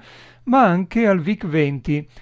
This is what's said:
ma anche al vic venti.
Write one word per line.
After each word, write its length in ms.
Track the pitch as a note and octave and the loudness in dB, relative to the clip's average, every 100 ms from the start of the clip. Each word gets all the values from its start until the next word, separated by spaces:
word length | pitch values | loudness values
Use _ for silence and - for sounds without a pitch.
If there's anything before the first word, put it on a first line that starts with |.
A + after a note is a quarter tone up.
| - - - _ | -12 -20 -20 _
ma 200 | - C4 | -2 2
anche 420 | A3 F3 F#3+ A3+ A3+ | 4 2 -2 0 0
al 140 | F#3+ | 0
vic 260 | D#3 G#3+ F3 | -2 -6 -4
venti. 600 | D#3 C#3+ C#3 E3+ D3 C#3+ - | -2 -2 -2 -4 -6 -6 -18